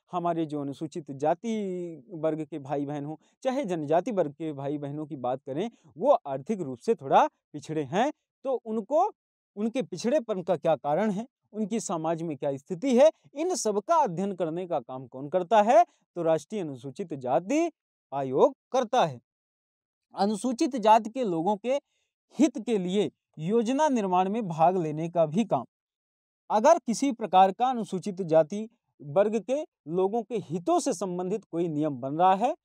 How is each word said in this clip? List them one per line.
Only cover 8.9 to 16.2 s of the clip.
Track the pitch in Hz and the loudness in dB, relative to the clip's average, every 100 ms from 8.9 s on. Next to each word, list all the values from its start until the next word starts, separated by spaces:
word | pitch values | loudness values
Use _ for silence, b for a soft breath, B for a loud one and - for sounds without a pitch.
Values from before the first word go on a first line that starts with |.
| 302 415 - _ _ _ 202 | 2 2 -2 _ _ _ -6
उनके | 220 214 | -4 -2
पिछड़ेपन | 170 175 220 294 226 190 | -6 -4 0 0 0 -4
का | 175 165 | -2 -2
क्या | 165 151 | 0 0
कारण | 147 156 220 | 0 0 0
है, | 190 247 _ _ | -2 -6 _ _
उनकी | 208 202 226 | -8 -4 -4
समाज | - 170 160 170 | -4 -4 -2 -2
में | 165 143 | -4 -6
क्या | 147 139 | -4 -4
स्थिति | - 175 269 240 | -6 -4 2 6
है, | 302 - b | 6 4 b
इन | 277 349 349 | -6 -4 -2
सब | 220 202 | -2 -2
का | - 226 | 0 2
अध्ययन | 254 170 196 185 | 2 -2 -4 -4
करने | 165 170 180 | -4 -6 -6
का | 151 | -6
काम | 120 131 131 | -6 -12 -14
कौन | 127 143 | -12 -4
करता | 185 175 226 | -4 2 4
है? | 208 294 349 _ _ | 6 6 4 _ _
तो | 175 | -4